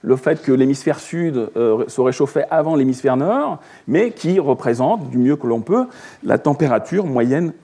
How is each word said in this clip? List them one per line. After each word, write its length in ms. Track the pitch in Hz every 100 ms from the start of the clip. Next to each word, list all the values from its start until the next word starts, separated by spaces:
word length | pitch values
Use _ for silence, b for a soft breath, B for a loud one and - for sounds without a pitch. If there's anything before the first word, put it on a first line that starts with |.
le 160 | - 131
fait 240 | - 127
que 100 | -
l'hémisphère 480 | 131 131 139 - 143
sud, 500 | - 170 170 131 107 -
euh, 300 | 117 110 117
se 140 | -
réchauffait 440 | 127 123 139 151 147
avant 240 | 160 156 156
l'hémisphère 400 | 131 127 135 127
nord, 440 | 156 247 196 - B B -
mais 240 | 147 233
qui 280 | - 160 185
représente, 720 | 143 123 - 120 131 220 135
du 80 | 123
mieux 200 | 127 147
que 100 | 120
l'on 140 | 117
peut, 260 | 110 220 247 B B B
la 160 | - 147
température 680 | 151 139 151 113 - 180 185
moyenne 480 | 123 120 139 170 -